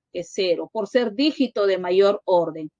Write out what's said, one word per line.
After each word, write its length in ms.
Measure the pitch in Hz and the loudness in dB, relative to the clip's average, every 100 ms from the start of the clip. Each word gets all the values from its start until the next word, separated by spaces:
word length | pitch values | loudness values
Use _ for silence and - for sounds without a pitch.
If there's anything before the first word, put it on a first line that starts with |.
| _ | _
que 120 | 180 | -12
cero, 440 | 170 - 185 160 160 | -8 -4 0 0 -4
por 160 | 220 202 | -8 -2
ser 260 | 247 240 | 0 0
dígito 520 | 202 302 - 254 214 202 | 0 0 0 -2 0 0
de 120 | 185 | 0
mayor 420 | 180 185 196 208 - | 2 4 4 2 0
orden. 440 | 180 165 160 156 - | 0 0 -4 -12 -16